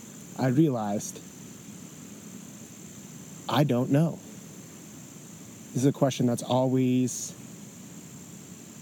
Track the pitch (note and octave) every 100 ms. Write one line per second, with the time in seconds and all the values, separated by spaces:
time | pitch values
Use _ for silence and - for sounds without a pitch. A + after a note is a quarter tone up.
0 | - - - - C3 B2 D#3+ A#2+ G#2 A2
1 | - - - - - - - - - -
2 | - - - - - - - - - -
3 | - - - - - A#2 D3 A#2+ B2+ C#3
4 | E3 - - - - - - - - -
5 | - - - - - - - C3 C3+ -
6 | C#3 - B2 A#2 - B2+ C3 C3 B2+ B2+
7 | B2 - - - - - - - - -
8 | - - - - - - - -